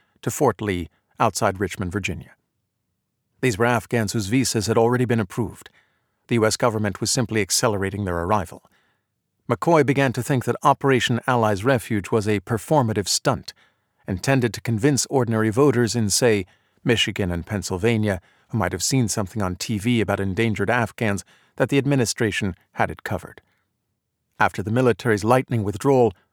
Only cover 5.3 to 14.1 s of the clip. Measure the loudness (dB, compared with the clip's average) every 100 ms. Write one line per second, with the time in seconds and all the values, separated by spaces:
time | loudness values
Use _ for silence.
5.3 | -4 -6 -8 -20 -20 _ _ _ _ -4
6.3 | 2 2 2 0 0 -2 -4 -4 -2 -2
7.3 | -2 -2 0 0 0 -4 -4 -4 -4 0
8.3 | -2 -2 -12 _ _ _ _ _ _ _
9.3 | _ -4 -2 4 4 4 2 0 0 -2
10.3 | -2 0 0 2 2 2 2 2 -2 0
11.3 | 2 2 2 0 0 0 -4 0 -2 0
12.3 | -2 -2 -6 0 2 2 -2 -2 -2 -2
13.3 | -2 -6 -20 _ _ _ _ -8